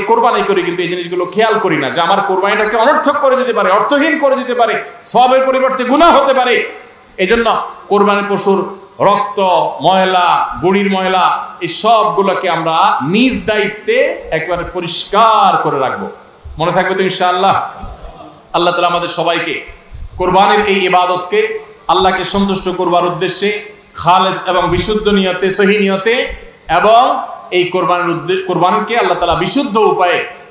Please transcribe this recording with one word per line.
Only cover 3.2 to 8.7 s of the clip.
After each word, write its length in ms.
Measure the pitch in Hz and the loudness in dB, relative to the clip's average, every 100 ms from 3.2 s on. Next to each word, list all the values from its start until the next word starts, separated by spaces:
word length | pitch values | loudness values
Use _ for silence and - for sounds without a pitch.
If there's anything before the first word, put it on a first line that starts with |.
করে 140 | 277 254 | 2 2
দিতে 120 | 240 | 0
পারে, 160 | 214 190 | 0 2
অর্থহীন 420 | 202 302 285 320 302 | 2 2 0 0 0
করে 160 | 277 254 | 0 0
দিতে 200 | 240 240 | -2 0
পারে, 200 | 226 202 - - - | 0 -2 -8 -10 -2
সওয়াবের 300 | 220 254 262 262 | 2 4 4 2
পরিবর্তে 380 | 262 254 254 | 0 0 -2
গুনাহ 260 | 233 285 339 254 | 0 4 4 4
হতে 180 | 269 | 4
পারে। 220 | 254 247 208 - - - - - - | 2 0 0 -4 -10 -20 -20 -16 -6
এই 100 | 185 | 0
জন্য 200 | 233 226 190 - - - | 0 2 0 -4 -12 -2
কোরবানির 380 | 202 208 202 196 | 2 2 0 0
পশুর 300 | 196 202 185 - | -2 0 0 -2